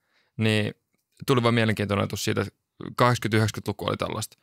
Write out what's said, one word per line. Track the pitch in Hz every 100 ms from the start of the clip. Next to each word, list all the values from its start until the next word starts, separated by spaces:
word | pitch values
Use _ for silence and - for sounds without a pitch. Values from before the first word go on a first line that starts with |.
| _ _ _ -
niin | 110 107 104 - _ _ _ _ -
tuli | 127
vaan | 117
mielenkiintoinen | 117 110 101 101 101
ajatus | 101 104
siitä, | - 104
että | 101 - _ - - -
kahdeksankymmentä-yhdeksänkymmentäluku | 123 120 113 107 107 - - 101 98
oli | 101
tällaista | 87 82 - _